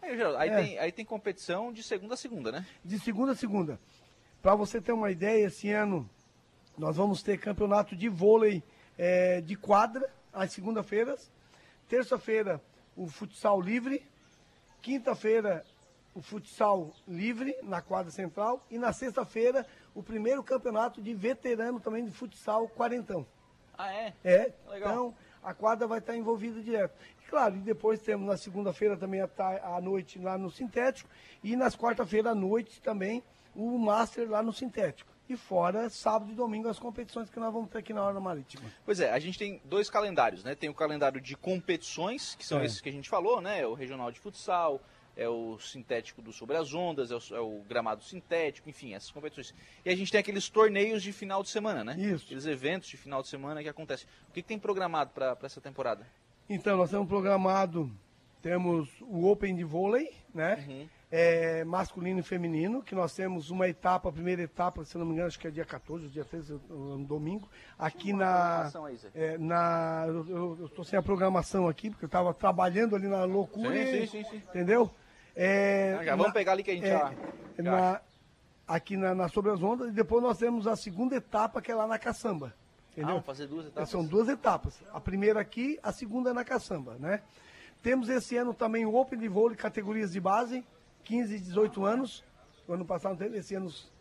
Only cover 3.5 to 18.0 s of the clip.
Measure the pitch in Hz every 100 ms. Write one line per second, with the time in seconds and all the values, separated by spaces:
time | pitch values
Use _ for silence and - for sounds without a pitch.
3.5 | 202 165 117 _ - - _ _ _ 190
4.5 | 208 202 233 208 233 208 175 202 220 202
5.5 | - 202 208 208 180 107 - _ _ _
6.5 | _ _ - 156 156 202 190 - 196 208
7.5 | 196 208 202 202 180 220 180 196 226 214
8.5 | 190 - - - - 175 180 185 180 160
9.5 | 202 - 202 226 233 262 - _ - 190
10.5 | - 190 220 190 208 240 277 - _ _
11.5 | - - - - 240 254 233 - 220 202
12.5 | 156 - _ _ - 180 - 214 - 220
13.5 | 202 180 240 247 277 - _ _ _ _
14.5 | _ _ _ - 269 247 226 214 226 196
15.5 | 165 - _ _ _ _ 190 - 208 -
16.5 | - 214 196 156 - - 175 214 233 262
17.5 | 262 220 180 - 190